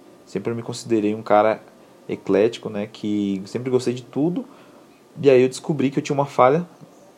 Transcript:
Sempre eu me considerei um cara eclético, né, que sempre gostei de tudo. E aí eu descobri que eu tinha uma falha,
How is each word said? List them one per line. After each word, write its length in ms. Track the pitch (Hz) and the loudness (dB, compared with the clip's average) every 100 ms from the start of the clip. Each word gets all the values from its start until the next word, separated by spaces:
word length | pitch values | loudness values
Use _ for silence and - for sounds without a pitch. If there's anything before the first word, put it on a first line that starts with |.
| - - - | -20 -20 -12
Sempre 280 | - 110 | -8 -6
eu 20 | 117 | -6
me 80 | |
considerei 500 | 113 120 123 113 104 | -8 -10 -2 0 0
um 80 | 110 | -2
cara 400 | 110 104 107 107 - - - - - | 2 4 4 0 -8 -20 -20 -18 -10
eclético, 600 | - - 95 113 - 113 | -8 0 2 2 0 -10
né, 180 | 104 107 | -8 -10
que 540 | - 107 104 101 98 98 | -8 -4 -2 -2 -4 -6
sempre 240 | 117 127 | -8 -2
gostei 240 | 123 127 | -2 0
de 100 | 123 | -6
tudo. 420 | - 135 160 180 - - - - - _ _ - | -6 -4 -2 -2 -8 -16 -20 -20 -20 _ _ 0
E 80 | 135 | 6
aí 120 | 127 | 6
eu 80 | 131 | 4
descobri 420 | - - 147 135 | 0 -6 -2 -2
que 80 | - | -2
eu 40 | |
tinha 100 | - | -4
uma 120 | 139 139 | -2 -2
falha, 400 | - 127 160 175 - - - - | 4 4 4 -2 -12 -20 -20 -20